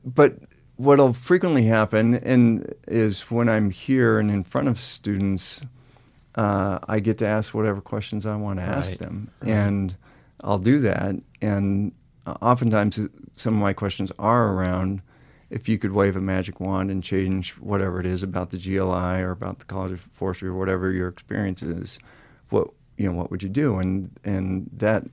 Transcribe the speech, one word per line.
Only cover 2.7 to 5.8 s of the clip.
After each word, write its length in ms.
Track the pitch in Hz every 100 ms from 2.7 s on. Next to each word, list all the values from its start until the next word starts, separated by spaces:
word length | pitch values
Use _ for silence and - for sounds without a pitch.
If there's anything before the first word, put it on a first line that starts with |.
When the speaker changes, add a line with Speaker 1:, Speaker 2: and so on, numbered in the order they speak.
| - -
Speaker 1:
is 340 | 117 110 98 -
when 160 | 117 120
I'm 200 | 110 104
here 500 | 92 - 131 117 110
and 100 | 104
in 140 | 101
front 240 | 90 123 143
of 120 | 117
students, 800 | - - 104 98 98 95 - - 139 -